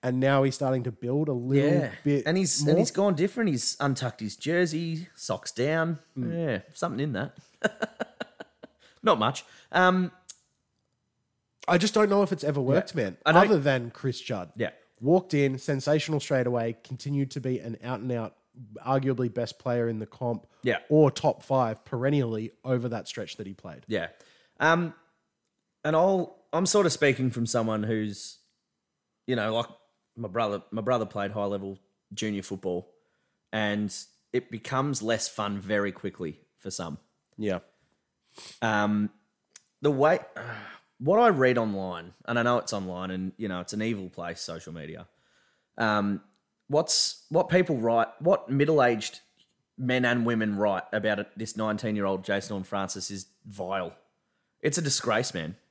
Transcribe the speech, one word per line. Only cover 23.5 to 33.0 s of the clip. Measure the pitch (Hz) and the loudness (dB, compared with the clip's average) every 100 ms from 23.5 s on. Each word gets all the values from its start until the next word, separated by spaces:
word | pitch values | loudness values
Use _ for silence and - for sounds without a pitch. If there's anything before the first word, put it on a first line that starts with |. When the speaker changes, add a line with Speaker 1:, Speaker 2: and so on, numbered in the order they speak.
Speaker 1:
played. | 98 90 71 - | -12 -16 -18 -4
Speaker 2:
Yeah. | 101 82 - - _ _ _ | -4 -4 -10 -20 _ _ _
Um, | 151 165 170 - _ _ _ _ _ _ _ _ | 2 2 0 -8 _ _ _ _ _ _ _ _
and | 147 160 | 0 4
I'll, | 185 190 170 - _ | 4 2 -2 -10 _
I'm | 160 185 | -2 2
sort | 208 | 4
of | 180 | 4
speaking | - 143 127 127 | 4 2 4 0
from | 117 117 | -2 -2
someone | 120 113 107 | 0 0 -2
who's, | 107 110 107 101 - - _ _ _ _ _ _ _ _ - | 0 -2 -2 -6 -14 -16 _ _ _ _ _ _ _ _ -4
you | 123 | -2
know, | 107 | 0
like, | 113 117 - _ _ _ - | -2 -4 -10 _ _ _ -12
my | 110 | -6
brother, | 101 110 101 - | -2 -2 -2 -6
my | 110 | -6
brother | 107 123 104 | 0 0 0
played | 104 101 | -4 -6
high-level | 107 101 101 98 95 _ _ _ | -4 -4 -4 -6 -12 _ _ _
junior | 98 107 101 | -6 -4 -4
football, | 95 95 95 87 87 _ | -6 -8 -4 -4 -6 _